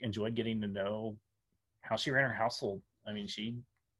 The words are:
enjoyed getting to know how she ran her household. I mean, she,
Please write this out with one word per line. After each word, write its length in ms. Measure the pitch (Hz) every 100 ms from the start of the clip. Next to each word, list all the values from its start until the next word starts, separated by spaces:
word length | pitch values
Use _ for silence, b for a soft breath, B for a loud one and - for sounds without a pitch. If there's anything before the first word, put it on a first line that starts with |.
enjoyed 340 | 123 104 107 117
getting 260 | 113 113
to 60 | 104
know 500 | 98 101 107 110 107 - _ _ _ _ _
how 140 | - -
she 160 | -
ran 180 | 135 131
her 60 | 110
household. 460 | 113 - 107 98 - _ 107
I 40 |
mean, 160 | 104 101
she, 280 | - 110 120 123 _ _